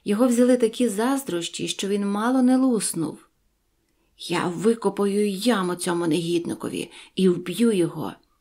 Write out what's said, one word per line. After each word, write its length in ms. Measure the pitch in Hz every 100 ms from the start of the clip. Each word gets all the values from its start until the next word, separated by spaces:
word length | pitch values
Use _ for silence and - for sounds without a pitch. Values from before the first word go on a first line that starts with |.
| -
Його 220 | 208 254
взяли 300 | 233 247 247
такі 300 | 220 - 240
заздрощі, 800 | 196 240 277 262 175 165 - 170
що 200 | - 196
він 240 | 202 202
мало 300 | 202 226 262
не 160 | 247 254
луснув. 720 | 262 226 - 170 156 - _ _ _ _ _ _ _ _ _ -
"Я 300 | - 175 175
викопаю 840 | 165 196 226 202 202 202 196 208
яму 460 | 190 233 214 180 175
цьому 320 | 185 170 170
негідникові 840 | 156 165 175 170 110 - - - - - -
і 140 | 190
вб'ю 420 | 175 180 180 233
його. 420 | 196 160 156 104 - _ _